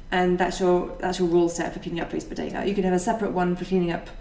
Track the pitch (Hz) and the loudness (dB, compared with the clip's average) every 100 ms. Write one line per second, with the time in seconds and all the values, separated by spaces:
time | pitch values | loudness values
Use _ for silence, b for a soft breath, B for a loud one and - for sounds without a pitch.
0 | B 185 180 180 175 - 185 175 - - | B 2 2 2 2 2 4 4 2 -4
1 | 185 180 175 170 170 165 165 - 175 170 | -4 0 2 4 4 0 -4 -6 -8 -6
2 | - - - - - - - 202 185 180 | -6 -6 -8 -6 -6 -4 -2 2 2 2
3 | 175 - 202 185 180 180 180 190 170 165 | 2 0 0 0 0 0 0 0 2 -2
4 | - - | -6 -14